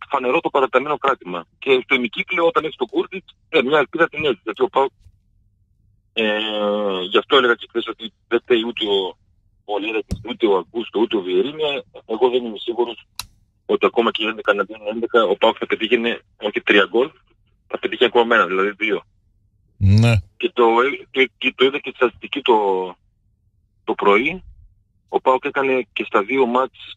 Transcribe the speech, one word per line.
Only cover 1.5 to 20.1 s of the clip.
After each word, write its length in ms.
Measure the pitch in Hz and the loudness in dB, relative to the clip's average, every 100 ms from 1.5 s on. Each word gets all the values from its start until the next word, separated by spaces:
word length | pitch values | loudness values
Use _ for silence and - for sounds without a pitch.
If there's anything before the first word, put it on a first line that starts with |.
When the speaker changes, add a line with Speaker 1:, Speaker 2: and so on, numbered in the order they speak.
| _ | _
Speaker 1:
Και 200 | 135 127 | 0 0
στο 120 | 113 131 | 2 -2
ημικύκλιο, 500 | 120 - - 175 170 | -2 -6 -6 0 0
όταν 160 | 160 | 0
έχεις 120 | 151 - | -4 -4
τον 120 | - | -6
Κούρτιτς, 420 | - - 190 - _ _ | -4 -6 -8 -16 _ _
ε, 120 | 160 | -2
μια 160 | 123 151 | 2 0
ελπίδα 300 | 135 165 160 | 0 0 -2
την 160 | 151 151 | 0 -4
έχεις. 140 | 113 | -2
Γιατί 180 | - 104 | -6 -2
ο 60 | 123 | 0
παοκ, 220 | 139 135 - _ _ _ _ _ _ _ _ _ _ _ | 0 -2 -4 _ _ _ _ _ _ _ _ _ _ _
ε, 100 | - 110 104 107 107 104 104 104 92 90 | -2 0 0 -2 -2 0 0 -2 -2 0
γι' 60 | 107 | 0
αυτό 200 | - 139 | 4 4
έλεγα 180 | 123 120 | 4 0
και 100 | - | -4
χθες 180 | 117 117 | -6 -6
ότι 260 | 110 113 - - | -8 -14 -18 -4
δεν 120 | 113 | -2
φταίει 200 | - 120 117 | 2 0 0
ούτε 160 | 117 107 | -4 -2
ο, 120 | 98 92 - _ _ _ _ - | -2 -2 -8 _ _ _ _ -8
ο 40 | 101 | -6
Λίρας, 260 | 107 110 - - 104 | -4 -6 -6 -8 -10
ούτε 160 | 120 110 | -2 2
ο 100 | 95 | 2
Αγκούστο, 420 | 85 87 85 98 | 0 -8 -6 -2
ούτε 160 | 113 110 | -2 -2
ο 40 | |
Βιερίνια. 500 | 90 92 120 156 151 139 - 127 - | -2 -2 -2 -4 -4 -6 -10 -16 -10
Εγώ 240 | 113 123 | 0 0
δεν 160 | 123 120 | 0 -4
είμαι 120 | 101 | -8
σίγουρος 400 | - 117 117 110 - - - _ _ _ - | -6 -4 -4 -6 -18 -18 -18 _ _ _ -4
ότι 200 | 104 101 | 0 0
ακόμα 260 | - 113 | 2 0
και 120 | 104 | -2
οι 40 | 110 | -4
έντεκα 240 | 110 107 | -2 0
εναντίον 280 | 101 98 110 104 | 0 -2 -8 -8
έντεκα, 300 | 113 113 117 | -6 0 2
ο 120 | 104 101 | 2 2
παοκ 180 | 113 107 | 0 0
θα 60 | 110 | -4
πετύχαινε, 560 | 101 107 117 117 101 - _ 107 | -4 0 0 0 -6 -10 _ -6
όχι 140 | 117 | -2
τρία 240 | - 104 92 | 2 4 4
γκολ, 200 | 113 131 - _ _ _ _ - | 2 0 -4 _ _ _ _ -12
θα 120 | - | -8
πετύχει 260 | 117 107 123 | -6 0 2
ακόμα 300 | 120 117 117 | 4 4 4
ένα, 100 | 90 | 2
δηλαδή 260 | 95 101 98 | 0 -2 -2
δύο. 240 | 110 92 - _ _ _ _ _ _ - | -2 -4 -6 _ _ _ _ _ _ -2
Speaker 2:
Ναι. 360 | 98 104 117 | 2 4 4